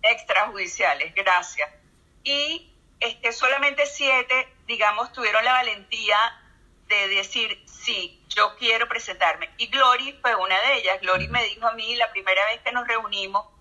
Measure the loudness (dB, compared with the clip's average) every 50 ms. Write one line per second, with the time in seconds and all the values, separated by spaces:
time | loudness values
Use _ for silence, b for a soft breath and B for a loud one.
0 | 4 2 2 2 0 0 2 2 2 0 -2 -6 -8 -8 -4 0 2 2 2 0
1 | -2 -6 -4 -2 2 4 2 2 2 -2 -6 -6 -6 -6 -6 -20 _ _ _ _
2 | _ _ _ _ _ -4 -2 -2 -2 -4 -4 -8 -10 -16 _ _ _ _ _ _
3 | -6 -6 -6 -4 -4 -4 -2 0 0 2 2 2 0 0 2 2 -2 -2 -2 -2
4 | 0 2 2 2 2 2 0 0 0 -2 _ _ _ -10 -2 0 2 2 2 0
5 | -4 -6 -6 -4 -2 0 2 2 2 4 2 2 2 0 -4 -8 -8 _ -10 -6
6 | -2 0 2 2 2 0 -2 -8 _ -20 _ _ _ _ _ _ _ _ 0 0
7 | 0 0 0 -2 -2 -4 -4 -4 -4 -4 -4 -8 _ -20 -20 -10 -6 -6 -4 -4
8 | -6 -10 -12 _ _ _ 0 2 2 2 0 -2 0 0 2 2 0 -2 -2 -6
9 | -6 -8 -2 0 2 2 2 0 -6 -14 -8 -10 -8 -4 2 4 6 6 6 4
10 | 2 -6 -10 -4 -2 0 0 0 0 2 2 2 2 2 0 2 2 0 -2 0
11 | 0 0 0 0 0 0 0 0 0 0 -4 0 -2 -2 -2 -2 -6 -6 0 0
12 | 0 0 -2 -4 0 0 2 2 2 0 -2 -4 -6 -4 -4 -4 -2 -2 -2 -2
13 | -2 -4 -6 -6 -8 -4 -4 -4 -6 -6 _ -20